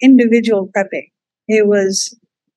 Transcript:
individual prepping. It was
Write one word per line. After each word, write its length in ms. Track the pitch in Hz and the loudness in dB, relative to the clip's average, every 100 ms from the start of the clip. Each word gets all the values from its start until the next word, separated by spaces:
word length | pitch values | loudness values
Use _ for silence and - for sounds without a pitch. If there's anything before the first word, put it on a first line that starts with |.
individual 680 | 262 254 233 233 220 202 185 | 4 4 4 0 0 -4 -4
prepping. 340 | 202 196 156 - _ _ _ - | -6 -6 -10 -14 _ _ _ -4
It 200 | 214 208 | 0 0
was 500 | 202 190 190 - - _ _ _ | 0 -2 -4 -8 -14 _ _ _